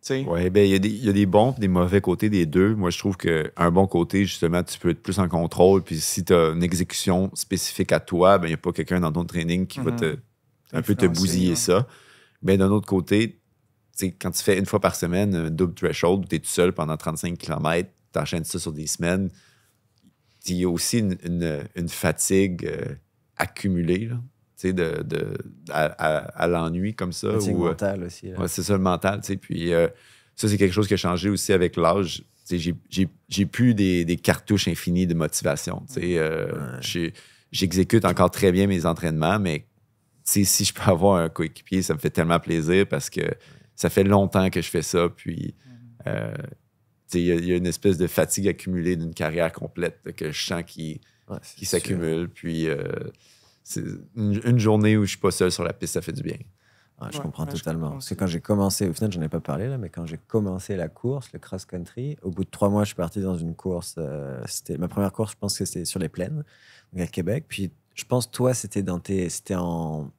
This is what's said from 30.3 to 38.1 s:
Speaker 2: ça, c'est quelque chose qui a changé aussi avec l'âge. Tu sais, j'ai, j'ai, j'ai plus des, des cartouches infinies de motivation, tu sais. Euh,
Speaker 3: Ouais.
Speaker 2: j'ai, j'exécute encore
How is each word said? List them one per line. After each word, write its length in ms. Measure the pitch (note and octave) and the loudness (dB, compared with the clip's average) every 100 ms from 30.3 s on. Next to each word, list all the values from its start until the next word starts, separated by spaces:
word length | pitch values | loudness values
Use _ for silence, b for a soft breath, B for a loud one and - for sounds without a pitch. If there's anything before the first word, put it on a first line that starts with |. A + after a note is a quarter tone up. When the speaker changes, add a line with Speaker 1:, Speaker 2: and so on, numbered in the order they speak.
Speaker 2:
ça, 140 | - A2 | -4 0
c'est 100 | G#2 | 2
quelque 140 | G2 | 2
chose 140 | F2+ G2+ | 2 2
qui 60 | |
a 20 | F#2+ | 0
changé 340 | F2 F2 F#2+ | 0 0 0
aussi 220 | F#2+ - | -2 2
avec 240 | G2 F2 - | 2 2 2
l'âge. 400 | E2 F#2+ F#2 - | 2 4 0 -4
Tu 60 | - _ - | -14 _ -6
sais, 120 | F2+ | -4
j'ai, 160 | E2 E2 _ | -2 -4 _
j'ai, 180 | - F#2 - _ | -2 -2 -2 _
j'ai 180 | - G3 | -2 -2
plus 280 | - B2 | 4 4
des, 300 | A2 F#2+ F2+ | 4 4 2
des 120 | E2+ F2 | 2 0
cartouches 500 | - F2 - G2+ - | 2 0 2 0 2
infinies 400 | E2+ - F2 F#2 | -2 0 0 2
de 80 | |
motivation, 680 | E2 D#2 - D#2 D2 - F#2 - | 2 0 -2 -2 -2 -4 -8 -8
tu 140 | - | -6
sais. 180 | F2 F2 | -2 0
Euh, 280 | D#2 D#2+ F#2 | 0 -2 -6
Speaker 3:
Ouais. 260 | D#2+ C#2 B1+ | -6 -8 -10
Speaker 2:
j'ai, 320 | - F2 E2 - B B B | -8 -4 -4 -6 B B B
j'exécute 520 | - F#2 F2 F2+ A#2+ | -4 0 2 4 4
encore 280 | F#2+ | 4